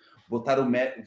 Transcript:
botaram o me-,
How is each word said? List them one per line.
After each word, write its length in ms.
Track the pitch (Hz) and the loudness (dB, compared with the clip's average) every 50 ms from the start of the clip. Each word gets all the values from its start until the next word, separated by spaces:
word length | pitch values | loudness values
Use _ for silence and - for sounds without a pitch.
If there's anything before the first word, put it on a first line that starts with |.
| _ - - - _ | _ -20 -20 -20 _
botaram 360 | - 117 117 113 139 135 135 135 | -6 -6 -4 0 0 2 2 2
o 40 | 123 | 2
me-, 360 | 120 123 127 131 - 113 107 | 2 2 0 -2 -4 -8 -12